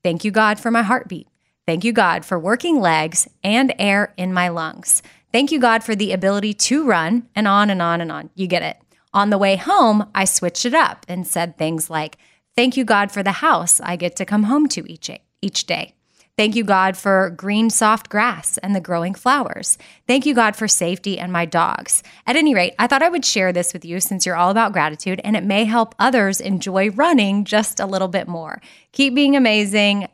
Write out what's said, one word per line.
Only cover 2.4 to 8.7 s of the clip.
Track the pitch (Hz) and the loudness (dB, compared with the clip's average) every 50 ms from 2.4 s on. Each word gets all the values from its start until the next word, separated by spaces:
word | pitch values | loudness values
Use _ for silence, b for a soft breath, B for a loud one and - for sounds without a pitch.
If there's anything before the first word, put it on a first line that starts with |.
| 156 190 226 247 - 349 320 269 | 0 -2 -2 -2 0 0 0 2
legs | 196 170 160 156 156 165 - - - - _ _ | 4 2 2 2 0 0 -2 -2 -2 -2 _ _
and | - 196 214 240 269 254 - - | -4 0 2 2 2 0 0 -2
air | 208 202 196 202 208 - _ - | 0 0 2 0 0 -2 _ -8
in | 180 185 185 | -6 -2 0
my | 180 180 175 | 0 0 -2
lungs. | 170 170 160 156 - - 185 - - - b b b b b b | -2 -6 -8 -8 -10 -12 -4 -2 -2 -2 b b b b b b
Thank | - 233 277 285 | 0 0 0 2
you, | 320 285 | 2 2
God, | 247 233 226 226 | 4 4 4 2
for | 226 - 220 | 0 -2 -2
the | 190 214 196 | -2 -2 -2
ability | 190 185 185 196 202 202 196 214 | -2 0 0 0 0 0 -2 -4
to | 202 - - - - 302 320 | -4 -4 -2 0 0 0 2
run,' | 262 196 170 160 165 214 240 233 _ _ | 2 0 0 0 0 -2 -2 -2 _ _
and | 202 214 202 | -2 0 2
on | 196 202 208 208 | 4 4 4 2
and | 196 180 | 0 0
on | 170 170 170 170 | 0 0 0 -2
and | 170 160 | -2 -6
on. | 151 151 160 165 _ | -8 -12 -14 -14 _
You | 185 190 | -8 -2
get | 175 180 170 | -2 0 -2
it. | 165 160 | -2 -4